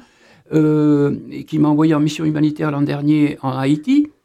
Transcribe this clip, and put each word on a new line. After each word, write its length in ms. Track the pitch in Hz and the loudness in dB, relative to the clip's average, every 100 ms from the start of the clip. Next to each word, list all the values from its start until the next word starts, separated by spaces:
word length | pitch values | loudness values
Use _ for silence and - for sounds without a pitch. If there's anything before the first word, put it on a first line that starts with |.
| - _ _ _ _ | -8 _ _ _ _
euh, 640 | 160 156 151 151 147 143 117 113 | 0 2 2 2 2 0 -2 -10
et 140 | 135 139 | -16 -8
qui 120 | 156 | -2
m'a 120 | 147 | 0
envoyé 240 | 147 160 | 2 2
en 80 | 151 | 2
mission 240 | 151 151 156 | 0 -2 -4
humanitaire 460 | 151 151 151 156 | 0 0 0 -4
l'an 100 | 143 | -2
dernier 560 | 143 143 143 151 147 - | -2 -2 0 2 2 -2
en 100 | 135 | -6
Haïti. 580 | 131 135 151 247 277 294 - | -4 0 0 2 0 0 -6